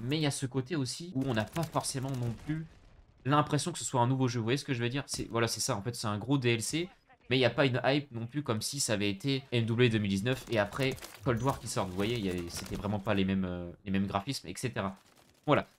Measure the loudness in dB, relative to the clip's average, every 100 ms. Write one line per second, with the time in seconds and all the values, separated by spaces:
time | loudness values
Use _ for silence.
0 | -2 2 2 0 -2 -2 -2 -2 -2 -4
1 | -6 -2 0 0 0 -2 -2 -2 -2 -4
2 | -4 -2 -2 -4 -4 -4 -6 -16 -20 -20
3 | -20 _ 2 2 4 0 0 -4 -2 2
4 | 4 4 2 2 0 0 0 -2 0 -2
5 | -4 -6 -2 0 0 0 -2 -2 -4 -4
6 | -2 -2 2 2 4 2 0 -2 -4 -10
7 | _ -20 0 4 4 4 2 4 2 2
8 | 0 -8 -6 -4 -2 -2 -2 -2 0 2
9 | 2 0 0 -2 0 0 2 4 6 6
10 | 2 2 2 -2 0 0 2 0 -2 -2
11 | -10 -4 -2 0 0 -2 -4 -4 -2 -2
12 | 0 0 0 -2 -4 -8 -8 -4 -2 -2
13 | 0 2 2 2 0 -4 -8 -10 -4 -2
14 | 0 -2 -2 -6 -8 -6 -4 -4 -6 -6
15 | -18 -20 _ _ 2 2 2